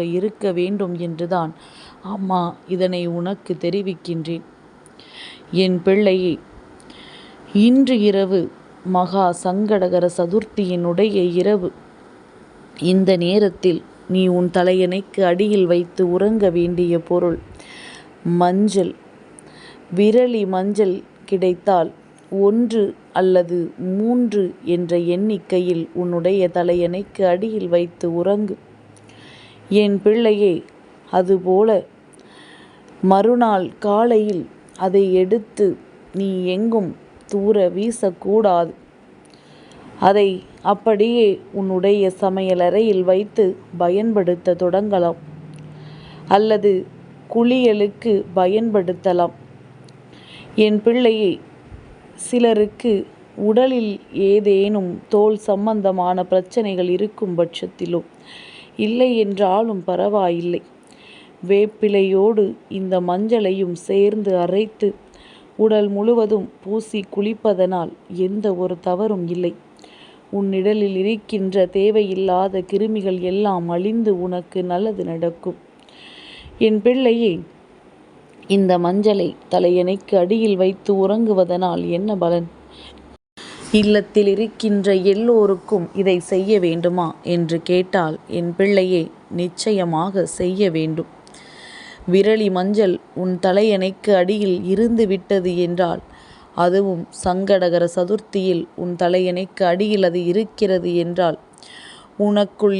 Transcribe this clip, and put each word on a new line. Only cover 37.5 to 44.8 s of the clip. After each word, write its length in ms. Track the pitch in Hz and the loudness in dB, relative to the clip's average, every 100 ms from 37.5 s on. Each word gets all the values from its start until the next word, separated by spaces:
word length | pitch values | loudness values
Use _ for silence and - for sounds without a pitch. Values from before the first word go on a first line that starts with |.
| 208 180 | 2 2
வீசக்கூடாது. 1040 | 185 226 226 196 175 196 214 214 175 170 - - _ - - - - - - - - - - | 0 -4 -2 -4 -4 -2 2 2 2 0 -6 -20 _ -20 -20 -20 -20 -20 -20 -20 -20 -20 0
அதை 300 | 190 202 196 185 - - | 4 4 4 0 -10 -8
அப்படியே 640 | 180 202 226 202 226 240 214 190 - | -2 0 0 2 2 4 2 2 -6
உன்னுடைய 500 | 202 190 185 196 208 190 | -6 -4 0 2 2 0
சமையலறையில் 920 | 185 190 190 190 180 175 190 226 185 | 0 -2 -2 0 2 2 2 2 2
வைத்து 420 | 180 185 208 - 190 190 - 170 | 2 0 0 0 0 -2 -10 -4
பயன்படுத்த 800 | 175 190 226 208 180 175 185 175 | 0 0 0 0 0 -2 0 0
தொடங்கலாம், 640 | 180 185 | 0 0